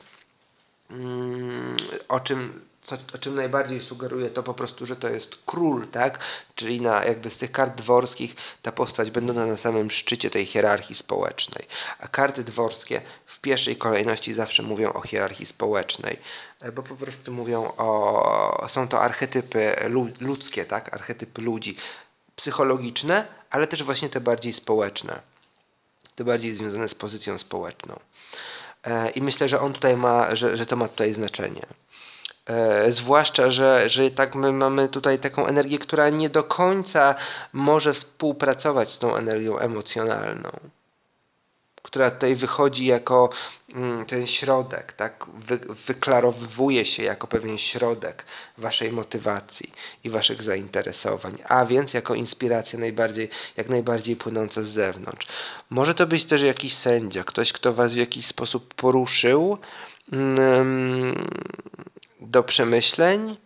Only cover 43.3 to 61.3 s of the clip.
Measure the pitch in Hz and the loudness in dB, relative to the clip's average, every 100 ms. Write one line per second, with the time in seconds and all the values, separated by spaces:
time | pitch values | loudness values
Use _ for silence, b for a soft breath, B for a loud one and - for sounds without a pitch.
43.3 | B B B - 127 123 117 110 127 123 | B B B -14 -6 -4 -4 -4 -4 -2
44.3 | - 135 131 127 85 - - 110 - - | 0 2 2 2 -6 -10 -8 -8 -8 -14
45.3 | - 110 165 - 107 - 127 - 123 120 | -14 -4 -4 -4 -10 -8 -2 2 4 4
46.3 | 113 113 113 135 127 104 - 104 101 - | 2 -6 0 2 4 2 0 -2 -4 -4
47.3 | 113 110 107 - 123 120 113 90 - B | -4 -2 -4 -4 0 0 0 -6 -10 B
48.3 | B B - 110 - 113 113 104 113 107 | B B -10 -4 -2 -2 -4 -6 -4 -2
49.3 | 101 101 - - B B B 120 110 101 | -4 -6 -12 -12 B B B -4 0 0
50.3 | 110 107 95 98 101 98 - 101 104 92 | 0 -2 -4 -2 -4 -4 -4 -4 -4 -6
51.3 | 104 - 127 120 127 139 123 - 117 117 | -8 2 4 4 2 2 -2 -2 -2 -4
52.3 | - 123 113 110 117 113 110 113 107 110 | -4 0 0 -2 -6 -4 0 -2 -2 -6
53.3 | B B - 113 123 117 117 113 117 117 | B B -8 -2 0 0 -2 -2 -4 -2
54.3 | 110 107 110 107 107 95 92 92 - - | -4 -2 -4 -4 0 0 -2 -10 -12 -10
55.3 | B B B - 127 147 165 170 165 - | B B B -4 2 2 4 4 2 4
56.3 | 147 139 123 135 - 123 120 107 92 92 | 4 4 2 -2 0 2 2 2 -4 -4
57.3 | - 117 - 123 117 120 120 120 127 - | 0 0 2 2 4 2 2 0 -2 -6
58.3 | - 120 123 - - 127 131 123 - 120 | -6 -4 -4 -6 0 4 4 4 4 6
59.3 | 139 180 202 B B B B - 135 135 | 6 4 0 B B B B -6 -2 2
60.3 | 135 131 127 131 131 127 127 127 - 50 | 6 8 8 6 2 0 0 0 -2 -4